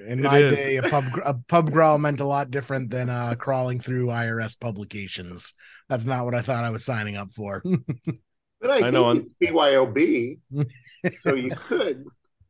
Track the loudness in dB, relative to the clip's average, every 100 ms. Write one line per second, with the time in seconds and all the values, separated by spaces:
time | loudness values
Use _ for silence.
0 | -6 -2 4 6 6 4 0 0 2 0
1 | 0 -4 -4 -4 2 2 4 6 6 6
2 | 2 0 -2 -2 -2 -6 -4 -4 -4 -4
3 | -4 -2 -4 -4 -2 -2 -2 -4 -4 -2
4 | -2 -2 -2 -4 -6 -6 -8 -8 -10 -10
5 | -10 -10 -12 -8 -10 -10 -20 -18 -6 -4
6 | -2 -4 -2 -4 -2 -2 -4 -4 -4 -4
7 | -6 -8 -12 -10 -10 -6 -2 -2 -2 -8
8 | -8 -10 _ _ _ _ 0 2 4 4
9 | 4 4 0 -2 0 4 4 4 4 2
10 | 2 2 -2 -8 -8 -4 -4 -6 _ _
11 | -6 -2 -2 0 -2 -6 -4 -2 -2 -4
12 | -10 -20 _ _